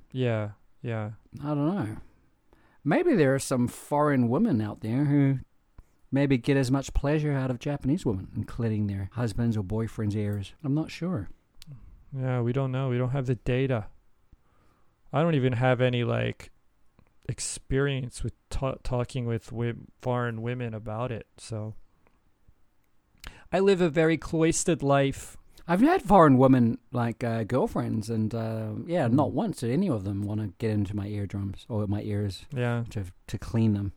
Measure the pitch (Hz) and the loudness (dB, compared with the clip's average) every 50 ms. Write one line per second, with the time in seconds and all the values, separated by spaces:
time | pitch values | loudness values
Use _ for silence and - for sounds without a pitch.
0 | - _ - 131 127 120 113 107 107 104 101 _ _ _ _ _ - 120 113 110 | -14 _ -4 -2 0 0 0 0 -2 -4 -8 _ _ _ _ _ -8 -6 -4 -4
1 | 107 107 110 - - _ - 135 143 147 151 143 147 160 202 196 120 107 107 - | -6 -6 -10 -12 -18 _ -14 -10 -6 -4 -2 0 0 0 0 -2 -4 -4 -6 -10
2 | - - _ _ _ _ _ _ _ _ _ _ _ _ _ _ - 143 190 311 | -14 -18 _ _ _ _ _ _ _ _ _ _ _ _ _ _ -2 0 2 2
3 | 359 349 262 180 143 131 135 135 - - 139 123 123 - - - - - 151 143 | 4 4 4 4 6 4 4 2 0 0 0 0 0 0 -2 -8 -6 -2 0 2
4 | 151 147 139 127 120 117 127 170 233 220 143 107 107 107 113 - - 107 120 135 | 4 4 4 4 2 2 2 2 2 2 2 0 0 -2 -6 -6 -6 -2 -2 0
5 | 147 139 143 143 139 135 135 127 - - _ _ _ _ _ - - _ _ _ | 2 2 4 4 4 4 2 0 -4 -12 _ _ _ _ _ -20 -20 _ _ _
6 | _ - - 139 143 135 139 120 - 143 135 139 131 120 135 139 135 - - - | _ -2 0 2 2 4 2 2 2 2 2 2 2 2 0 -2 0 -2 -2 -2
7 | 143 143 156 156 151 147 139 131 131 131 123 - - 147 143 - - 131 156 185 | 0 0 0 0 0 0 0 0 -2 -2 -4 -4 -4 -6 -4 -2 -2 -2 0 0
8 | - 131 98 95 95 - - 107 104 - - - 117 110 107 104 104 101 98 98 | 0 -2 -2 -2 -4 -8 -8 -8 -8 -6 -6 -4 -2 -2 0 0 -2 -2 -2 -4
9 | 98 95 - 117 123 110 - 123 117 117 110 110 95 87 107 110 113 110 - - | -6 -6 -4 -4 -4 -2 -2 0 0 0 0 -2 -2 -2 -2 -4 -4 -4 -4 -4
10 | 110 104 101 107 104 104 104 101 95 - - - - 135 143 156 156 - - - | -2 -2 -2 -2 -2 -2 -2 -4 -6 -10 -12 -8 -4 -2 -2 -2 -2 -4 -6 -6
11 | 165 180 180 110 92 - - - _ _ _ - - 151 135 110 - - - - | -6 -4 -4 -4 -6 -8 -12 -16 _ _ _ -20 -18 -18 -18 -18 -20 -20 -20 -20
12 | - - 135 131 131 131 127 123 117 120 123 139 135 131 127 131 135 127 123 123 | -18 -12 -8 -4 -2 0 0 0 0 0 0 0 0 -2 -2 -2 -2 0 0 0
13 | 127 123 131 139 127 127 123 - - 131 123 127 135 131 127 110 - - - - | 0 0 0 -2 0 -2 -2 -2 0 0 0 2 2 0 0 -2 -4 -6 -14 -20
14 | _ _ _ _ _ _ _ _ _ _ _ _ _ _ _ _ _ _ _ _ | _ _ _ _ _ _ _ _ _ _ _ _ _ _ _ _ _ _ _ _
15 | _ - 139 139 170 170 160 135 123 131 120 117 131 131 127 117 127 127 123 120 | _ -4 -2 0 2 2 2 2 2 2 2 2 4 4 4 4 2 2 2 0
16 | 117 117 117 117 117 117 - - - - - _ _ _ _ _ _ _ _ _ | 0 0 -2 -2 -2 -4 -6 -8 -12 -20 -20 _ _ _ _ _ _ _ _ _
17 | - _ _ _ - - 117 - - - - - - - 135 135 143 143 135 131 | -20 _ _ _ -10 -10 -8 -8 -8 -10 -10 -10 -6 -2 0 0 0 0 -2 -4
18 | 131 123 - - 123 117 - _ _ - - - 135 131 127 - - - 127 120 | -6 -8 -8 -8 -8 -8 -8 _ _ -6 -4 -2 -2 -4 -4 -4 -4 -4 -2 -2
19 | 120 - - 127 120 117 117 113 - - 113 113 120 120 113 101 - - - _ | -2 -4 -6 -6 -4 -4 -4 -4 -6 -8 -6 -4 -4 -4 -6 -8 -12 -18 -16 _
20 | - 127 123 123 120 120 113 110 113 120 123 127 123 113 110 107 110 110 107 110 | -4 -4 -2 -2 -2 -4 -4 -6 -6 -6 -6 -6 -6 -6 -8 -8 -8 -8 -6 -6
21 | 123 123 113 - - _ _ - - - 117 104 107 110 - - - - _ _ | -6 -6 -6 -8 -12 _ _ -18 -12 -10 -8 -8 -8 -8 -10 -14 -18 -20 _ _
22 | _ _ _ _ _ _ _ _ _ _ - _ _ _ _ _ _ _ _ _ | _ _ _ _ _ _ _ _ _ _ -20 _ _ _ _ _ _ _ _ _
23 | _ _ _ _ - - - - - - 165 185 196 202 196 170 180 160 143 170 | _ _ _ _ -20 -20 -20 -20 -8 -2 0 4 4 4 6 6 4 2 4 4
24 | 160 160 165 151 - - 170 160 160 165 165 - - 180 160 123 139 139 139 139 | 4 4 2 0 -2 -2 0 2 4 4 2 2 0 0 0 2 2 4 4 4
25 | 139 139 - - - - - - - - - - - - 175 185 262 320 370 381 | 4 2 -2 -6 -10 -16 -18 -20 -20 -20 -20 -10 -4 0 2 4 4 4 4 4
26 | 262 202 214 185 160 147 131 123 135 131 131 127 120 113 113 - _ - - 120 | 4 6 8 10 10 10 10 8 8 8 8 6 6 4 2 -2 _ -6 -4 -2
27 | 117 117 110 - 123 117 113 113 110 - 123 135 214 233 - - 120 113 113 113 | -2 -2 -2 -4 -4 -2 -2 -2 -2 0 0 0 0 0 -2 -4 -2 -2 -2 -4
28 | 107 113 113 110 110 110 117 113 110 113 113 110 110 107 107 110 - 165 170 180 | -4 -2 -2 0 0 0 -2 -4 -4 -4 -4 -6 -6 -6 -8 -8 -6 -2 -2 0
29 | 135 117 123 151 139 107 104 151 233 190 - - 120 113 127 175 202 180 120 104 | 2 2 2 2 2 2 0 -2 -2 -2 -4 -4 -2 0 0 0 2 0 0 -2
30 | 95 101 101 101 101 101 107 107 107 101 - - 117 110 107 107 101 92 101 101 | -2 -4 -4 -4 -4 -4 -4 -4 -4 -6 -6 -4 -2 0 0 0 0 -2 -4 -6
31 | 98 104 104 104 101 90 - 101 98 98 95 - - - 113 104 104 95 101 104 | -6 -6 -6 -6 -6 -6 -6 -6 -6 -6 -8 -10 -10 -6 -4 -2 -2 -2 -2 -2
32 | 107 104 104 101 104 101 95 - - - 139 123 123 120 120 117 117 117 - 110 | -2 -2 -2 -2 -2 -4 -6 -8 -12 -8 -4 -2 -2 0 -2 -2 -4 -6 -6 -8
33 | 92 90 - _ _ - - - - - - 113 110 110 101 101 101 95 - | -8 -10 -12 _ _ -10 -10 -8 -6 -2 0 2 2 2 2 0 -2 -6 -8